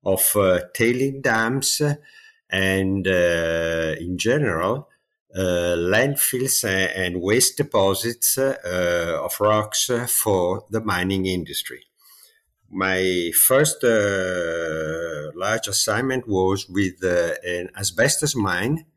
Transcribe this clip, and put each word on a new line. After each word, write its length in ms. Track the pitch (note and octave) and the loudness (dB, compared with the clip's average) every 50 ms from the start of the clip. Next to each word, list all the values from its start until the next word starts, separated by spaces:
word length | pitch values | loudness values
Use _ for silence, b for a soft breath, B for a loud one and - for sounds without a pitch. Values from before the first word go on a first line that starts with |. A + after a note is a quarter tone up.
| _ | _
of, 300 | G2 F#2+ F#2 - - - | 0 0 2 2 0 2
uh, 240 | G#2 G2 F#2 F#2 F2 - - _ | 4 4 4 4 2 0 -4 _
tailing 460 | - A2+ A#2 A#2+ B2 C3+ C#3 C3+ C#3 C3+ | 0 2 2 2 2 0 -2 -2 -2 0
dams 580 | C3+ A2+ A2+ A2+ A2+ C3 C#3 C3+ - - - D3+ D3 C#3+ D3 B B B B B B B B B | 0 2 2 2 0 0 0 0 -2 0 0 0 0 0 -2 B B B B B B B B B
and, 600 | _ - F#2+ F#2+ F#2+ F#2+ F#2+ F#2+ F#2+ F#2+ G2 F2+ | _ -2 0 2 2 2 2 2 2 0 0 0
uh, 880 | F#2+ F#2 F2+ F2 F2 E2+ E2+ E2 E2 E2 E2 E2 E2 E2 E2 E2 D#2+ D#2 D#2 | 2 4 4 4 4 4 2 0 0 0 0 0 0 0 0 0 -2 -2 -4
in 200 | E2 F2 F2+ F2 | -6 -8 -6 -2
general, 680 | - A2 B2+ D3+ D3 A2+ E2+ D#2+ F2 G2 A#2 C#3+ D3+ _ _ _ _ _ _ _ _ _ - | 0 0 2 2 2 0 0 0 0 -2 -2 -4 -6 _ _ _ _ _ _ _ _ _ -4
uh, 400 | F#2+ F#2+ F2+ F2+ F2 E2+ F2 F2 E2+ | -2 0 0 2 0 0 0 0 0
landfills 840 | E2+ F2+ G2 A2 B2+ C#3 C#3+ C#3+ - - - B2+ C3 C3 - - - | 0 2 2 2 2 2 0 0 -2 -2 0 -2 -2 -2 -2 -2 0
a-, 320 | G#2 F#2+ F#2+ F#2+ F2 - | 0 0 0 0 0 0
and 280 | F#2 F#2 F2+ F2 F2+ E2+ | -2 -4 -2 -2 -2 0
waste 340 | G2 G#2+ B2 B2+ - - | 2 2 4 2 2 0
deposits, 800 | - D3 C#3+ - G#2+ G2 G2 G2 - - A#2 A#2 - - - - | -2 -4 0 2 2 2 4 2 0 -2 -6 -4 -2 -2 -2 0
uh, 840 | C3 C3+ C3+ C3+ - - F2 F2+ F2+ F2+ F2 F2 F2 E2+ E2+ E2 D2 C#2+ | 0 0 0 -2 -4 -6 -4 -2 0 0 0 0 0 0 -2 -2 -4 -4
of 120 | F2 - - | -6 -4 0
rocks, 500 | G#2 G#2+ G#2+ G#2+ G#2 G#2+ - - - - | 2 4 4 4 2 0 -2 -4 -2 0
uh, 160 | B2 A#2 B2 | 0 -2 -2
for 600 | A#2+ - - - A2 G2 F#2 F2 F2 F#2+ G2+ - _ | -2 -2 -2 0 2 2 2 2 0 0 -2 -6 _
the 120 | G2+ A2 | -6 -4
mining 440 | A2+ G#2+ F#2 F2+ F2+ F#2+ G2 F#2+ F#2 | -2 0 0 0 0 0 0 0 0
industry. 600 | F#2+ F#2 F2+ D#2+ - - - - - B1+ - _ _ _ b b b b b b b b b b b _ _ _ _ | 0 -2 -2 -4 -6 -8 -8 -8 -8 -14 -16 _ _ _ b b b b b b b b b b b _ _ _ _
My 600 | - F#2+ F#2+ F#2+ F#2+ F#2 F#2+ F#2 F#2 F2+ E2+ E2+ E2+ | -6 -4 -2 0 0 2 2 2 2 0 -2 -2 0
first, 480 | - - - C3 C3+ D3+ D3 - - - | 0 2 4 4 4 4 2 0 0 2
uh, 1500 | A#2+ A2+ G#2+ G#2 G2+ G2 F#2+ F#2 F#2 F#2 F2+ E2+ E2 E2 E2+ E2 E2 D#2 D#2+ D#2+ D#2 D#2 E2 E2+ E2 D#2+ D2+ D2+ D2+ D2 | 2 4 4 2 2 0 0 -2 -2 -2 -2 -2 -4 -4 -4 -4 -4 -4 -4 -4 -4 -4 -6 -6 -6 -8 -8 -10 -10 -8
large 340 | E2+ F#2 G#2 A2 A2+ - | -6 -2 -2 -2 -2 -4
assignment 600 | G#2 G2+ - - - G#2 A2 C3 C3+ C3 B2+ A#2 | -4 -4 -2 -2 0 0 -2 0 -2 -2 -4 -2
was 420 | A2+ G2+ F#2 F#2 F#2+ G2 F#2+ - - | -2 0 2 2 2 0 -2 -4 -4
with, 340 | F2+ G2 G2+ F#2 F#2 _ F#2 | -2 0 0 0 -2 _ -2
uh, 300 | F#2 F2 F2 E2+ E2+ D2+ - - | 0 2 2 0 0 -2 -6 -6
an 260 | F2+ F2 F2 F2 - _ | -6 -6 -4 -6 -8 _
asbestos 600 | F#2+ G2+ - F#2 - A#2 C#3 - - D#3 C#3+ - | -6 -8 -6 0 0 0 2 2 0 -2 -2 -2
mine 500 | B2+ G2+ F#2+ F2+ F2 G2 B2 D3+ E3 - _ _ | 0 0 0 0 0 0 0 -2 -4 -6 _ _